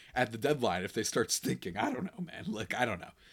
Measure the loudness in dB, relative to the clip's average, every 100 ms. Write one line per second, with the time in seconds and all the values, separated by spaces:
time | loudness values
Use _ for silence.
0 | -4 2 2 2 2 4 4 2 0 -2
1 | 0 2 2 0 0 -2 -2 0 0 0
2 | -4 -6 -10 -8 -6 -4 -4 0 0 0
3 | -8 -18 -20